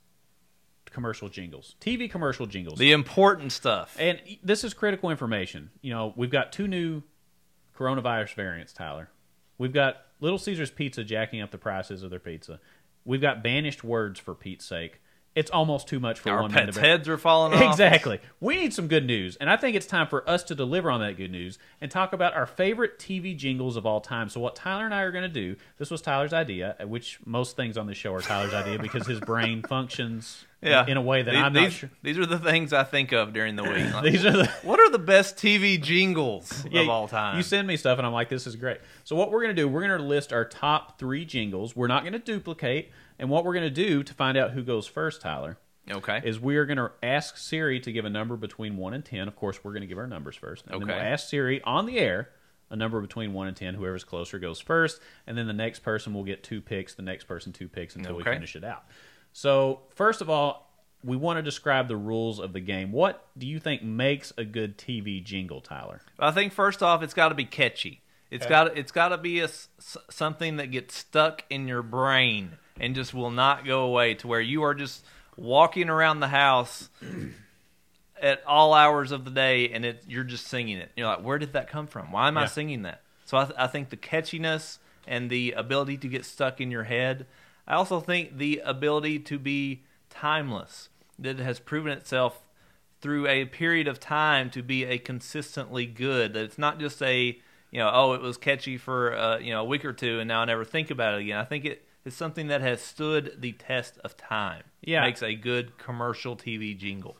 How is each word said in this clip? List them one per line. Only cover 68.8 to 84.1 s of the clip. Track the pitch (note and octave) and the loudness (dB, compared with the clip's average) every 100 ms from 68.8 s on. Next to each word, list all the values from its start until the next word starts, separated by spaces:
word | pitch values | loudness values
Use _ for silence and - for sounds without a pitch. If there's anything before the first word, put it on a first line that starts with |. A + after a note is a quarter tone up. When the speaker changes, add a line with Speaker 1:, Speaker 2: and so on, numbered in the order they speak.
| C3 | -2
Speaker 2:
gotta | E3+ F3 E3+ | 2 2 2
be | F3 E3+ | -2 -2
a | |
s-, | D#3+ - - _ | -2 -6 -20 _
s-, | - - - | -18 -18 -16
something | - D#3 D#3 E3 D3+ | -4 -4 -2 -4 -4
that | C3 | -4
gets | B2+ - | -6 -8
stuck | - - D#3 D#3 D#3 - | -16 0 4 4 2 -8
in | C#3 C3 | -6 -2
your | B2 | -4
brain | A2+ B2+ C3+ C3 B2+ G#2 F2+ D#2+ _ - | -2 2 4 6 4 2 -4 -14 _ -6
and | B2 | -4
just | C3 B2 | -2 -4
will | B2+ A#2+ | -4 -2
not | A#2+ C3+ C3+ | 4 4 4
go | C3+ C3 B2+ | 2 2 4
away, | B2 A#2 | 4 4
to | G#2+ A#2+ | 2 0
where | A#2 | 0
you | A2+ D3+ | 0 0
are | D3 | 0
just | C#3+ C#3 - - - - - | 0 -6 -12 -20 -20 -20 -12
walking | A#2 C#3 E3 F#3 E3+ | 2 6 6 4 0
around | D#3+ D#3+ D3+ | 4 4 4
the | C#3 | 2
house | C#3 C#3 B2+ B2 - - _ | 6 6 6 2 -10 -18 _
<clears throat> | - F#3 - - - _ _ _ _ _ _ D3 | -12 -10 -10 -12 -20 _ _ _ _ _ _ 0
at | C#3 C3+ C#3+ | 0 0 4
all | D3+ D#3 | 6 10
hours | D3+ D3+ D3 C3+ | 10 8 6 0
of | C#3 | -6
the | C3 | -2
day, | C3 C3 B2 A#2+ | 2 4 4 2
and | A2+ | 0
it, | A#2+ A#2 - | -4 -6 -10
you're | B2 | -8
just | B2+ A#2+ - | -6 -8 -6
singing | B2+ A2+ F#2+ | -6 -4 -6
it. | D#2+ - | -8 -4
You're | A2+ | -2
like, | F2 | -2
"Where | A#2 D3 | -2 -4
did | C#3+ | -2
that | C#3 - | -6 -6
come | D3+ D3 | -8 -8
from? | G#2 D#2 | -10 -6
Why | G2 C#3 | 0 2
am | D#3 | 2
I | |
Speaker 1:
Yeah. | C#3 | -2
Speaker 2:
singing | D3+ D3+ B2+ | -2 -6 -6
that?" | F2+ - _ _ | -8 -12 _ _
So | - C3+ | 0 2
I, | |
th-, | C3+ B2 | 2 0
I | B2+ | -2
think | D3 C3 | -2 -8
the | A#2 | -12
catchiness | - | -2